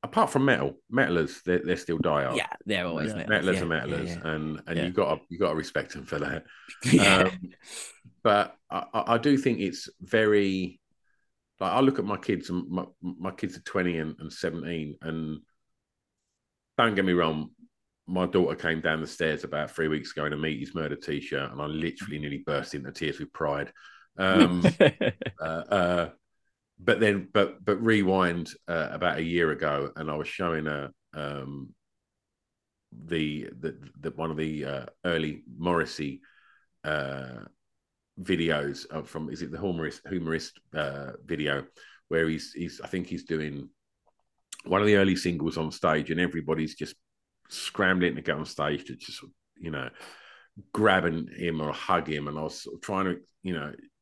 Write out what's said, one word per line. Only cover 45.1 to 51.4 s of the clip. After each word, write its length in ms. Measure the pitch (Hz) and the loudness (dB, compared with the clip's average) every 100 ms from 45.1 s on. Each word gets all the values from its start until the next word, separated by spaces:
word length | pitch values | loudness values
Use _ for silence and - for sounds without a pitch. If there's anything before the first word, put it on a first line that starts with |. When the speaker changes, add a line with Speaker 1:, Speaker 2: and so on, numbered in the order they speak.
| 92 | 4
Speaker 1:
singles 420 | 92 85 80 80 | 0 0 -2 -2
on 140 | 78 | -4
stage, 400 | - 85 78 73 | 0 2 2 2
and 80 | 80 | 0
everybody's 560 | 90 82 73 80 78 - | 0 -2 -2 -2 -2 -6
just 200 | 73 - _ _ _ _ _ | -12 -12 _ _ _ _ _
scrambling 640 | - - - 95 92 87 67 | -10 -8 0 2 4 2 0
to 60 | |
get 140 | 73 76 | -2 -4
on 100 | 73 | -4
stage 400 | - 73 73 - | -4 -2 -2 -6
to 100 | - | -14
just, 280 | - - - _ _ _ | -14 -16 -18 _ _ _
you 140 | 85 | -8
know, 180 | 71 64 - - - - - _ - - | -8 -8 -12 -20 -20 -20 -20 _ -20 -10
grabbing 540 | - 107 95 87 80 - | 2 6 6 4 -2 -6
him 340 | - | -6